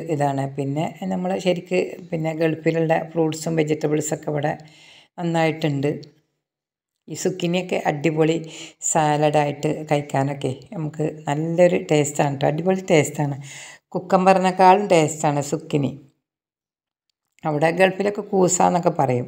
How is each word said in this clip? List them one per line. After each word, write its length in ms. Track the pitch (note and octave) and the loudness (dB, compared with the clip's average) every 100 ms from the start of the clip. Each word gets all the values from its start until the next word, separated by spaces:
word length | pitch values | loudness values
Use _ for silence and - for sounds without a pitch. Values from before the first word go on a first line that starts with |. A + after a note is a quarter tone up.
| D#3+ | 0
ഇതാണ്. 340 | D3+ C#3+ C#3 C3+ | 0 0 0 -4
പിന്നെ 320 | C#3 C#3 C#3+ E3+ - F#3+ | -4 -4 -4 -4 -6 -6
നമ്മൾ 240 | F#3 F3+ F#3+ | -4 -2 -2
ശരിക്ക് 400 | F#3 F3 - F3+ - - F3 | 0 -2 -2 -2 -2 -6 -8
പിന്നെ 280 | E3+ D#3+ D#3 | -4 -4 0
ഗൾഫിലുള്ള 600 | D#3+ D#3+ E3 D#3+ D#3+ E3 E3 | 0 0 0 0 2 0 -2
ഫ്രൂട്ട്സും 500 | E3 D#3+ D3+ - D#3+ | -2 -2 -2 -4 -2
വെജിറ്റബിൾസൊക്കെ 720 | D3+ D3+ D3+ D3+ D3+ D3+ - | 0 0 0 -2 -2 -6 -4
ഇവിടെ 220 | D3 D3 E3 - - - - _ - | -2 -2 -4 -10 -20 -20 -20 _ -8
നന്നായിട്ടുണ്ട്. 760 | F3 E3 D#3+ D#3 D#3+ C#3 C#3+ D#3 - _ _ _ _ _ _ _ _ _ - | -4 0 0 0 -2 0 -2 -4 -8 _ _ _ _ _ _ _ _ _ -16
ഈ 80 | D#3+ | -6
സുക്കിനിയൊക്കെ 600 | F#3 F3+ F3 F3 F3 - F3+ | -4 -2 -2 -2 -2 -4 -2
അടിപൊളി 520 | D3+ D#3 D#3 D#3 D#3+ D#3+ - - - | -2 0 2 2 0 -4 -16 -18 -10
സാലഡായിട്ട് 880 | - E3+ D3+ D3 D3+ D3+ D3 C#3+ D#3 D#3 D#3 | -2 0 2 2 2 2 0 -2 -4 -4 -2
കഴിക്കാനൊക്കെ 680 | D3 D3 C#3+ C#3 C#3+ C#3 B2+ - | -2 -2 -2 -2 -2 -6 -8 -10
നമുക്ക് 360 | G3 D3+ D3+ D#3 D#3 D3+ | -8 -8 -4 -6 -6 -6
നല്ലൊരു 540 | D3 D#3+ E3 F3+ F#3 F#3 | -4 -2 4 4 4 0
ടേസ്റ്റാണ് 520 | D3+ C#3+ - D3 C3+ | 2 2 0 -2 0
ട്ടോ, 100 | C#3+ | -2
അടിപൊളി 360 | D3+ F3 F#3+ F#3+ | 0 0 -2 2
ടേസ്റ്റാണ്. 520 | E3 C#3 - D3 C#3 C#3 - - - _ | 4 4 0 -4 -4 -10 -16 -18 -20 _
കുക്കമ്പറിനേക്കാളും 920 | F#3 F#3 F#3 F#3 F#3+ F#3 F3+ F#3 F#3+ G3+ | -8 2 4 6 4 4 4 6 6 6
ടേസ്റ്റാണ് 520 | F3 D3+ - D#3 C#3+ | 4 4 0 -2 0
സുക്കിനി. 480 | C#3+ D#3+ - D3+ C3 - - _ _ _ _ _ _ _ _ _ _ _ _ _ D#3+ | -2 -6 -2 -2 -2 -6 -18 _ _ _ _ _ _ _ _ _ _ _ _ _ -4
അവിടെ 240 | D3+ D#3+ | 0 2
ഗൾഫിലൊക്കെ 520 | E3+ F#3+ F#3 G3+ G3+ G3+ | 4 4 4 -2 -2 -2
കൂസാന്നൊക്കെ 680 | F#3+ F#3 - F3+ F3+ E3+ | 2 2 4 4 4 2
പറയും. 340 | E3 C3+ B2 | 2 2 0